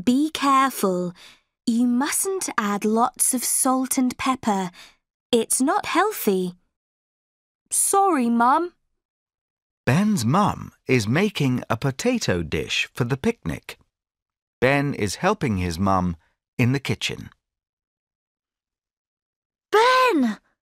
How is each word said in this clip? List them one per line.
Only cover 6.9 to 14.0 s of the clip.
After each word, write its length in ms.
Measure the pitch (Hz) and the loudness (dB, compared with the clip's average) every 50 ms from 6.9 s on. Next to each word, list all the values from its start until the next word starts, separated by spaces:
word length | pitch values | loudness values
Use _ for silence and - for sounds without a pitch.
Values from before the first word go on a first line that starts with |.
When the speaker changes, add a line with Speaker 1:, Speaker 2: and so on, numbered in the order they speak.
| _ _ _ _ _ _ _ _ _ _ _ _ _ _ _ _ | _ _ _ _ _ _ _ _ _ _ _ _ _ _ _ _
Speaker 1:
Sorry, 600 | - - - - - 392 392 392 339 277 240 233 | -4 -2 -2 0 2 2 2 2 2 2 2 0
Mum. 420 | 233 233 233 247 277 320 339 349 - _ _ _ _ _ _ _ _ _ _ _ _ _ _ _ _ _ _ _ _ _ _ | 2 2 4 4 2 2 0 -4 -8 _ _ _ _ _ _ _ _ _ _ _ _ _ _ _ _ _ _ _ _ _ _
Speaker 2:
Ben's 400 | - 123 165 208 214 214 170 110 | 0 2 2 2 2 0 0 2
mum 480 | 110 139 190 208 151 90 - - - - _ _ | 2 2 4 2 2 0 -2 -8 -14 -18 _ _
is 220 | - 131 127 104 101 | 0 2 2 2 2
making 540 | 120 156 202 214 - - 143 131 127 123 - - | 0 2 0 0 0 0 0 0 0 -2 -2 -4
a 60 | 113 | -4
potato 680 | 113 - 139 131 - - 240 262 226 - - 98 87 85 | -4 -2 -4 -4 -2 -2 -2 0 0 0 0 -2 -2 -2
dish 460 | 76 80 80 65 55 - - - - _ | -2 -4 -6 -4 -4 -4 -4 -6 -6 _
for 100 | - 131 | -4 -4
the 120 | 117 139 | -2 -2
picnic. 640 | 131 - 220 233 - - 82 71 - - - - - _ _ _ _ | -2 -2 -2 -4 -4 -6 -8 -8 -8 -10 -16 -20 -20 _ _ _ _